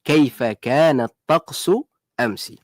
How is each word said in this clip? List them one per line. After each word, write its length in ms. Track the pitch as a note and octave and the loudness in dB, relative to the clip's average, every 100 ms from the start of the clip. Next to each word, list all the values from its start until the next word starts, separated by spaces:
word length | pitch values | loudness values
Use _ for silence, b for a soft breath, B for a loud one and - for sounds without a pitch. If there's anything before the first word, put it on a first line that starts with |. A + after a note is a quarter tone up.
Kaifa 560 | - D3+ C3+ - A#2 G#2 | 2 2 2 0 -6 -4
kana 560 | A#2 C3+ D#3+ C3+ A2+ | -2 2 2 2 -2
at-taqsu 720 | _ - D#3+ - - - G#3+ - _ _ - | _ -2 -2 -2 -8 -2 -2 -4 _ _ -4
amsi? 400 | A#2+ F#3+ - - | -4 -4 -14 -18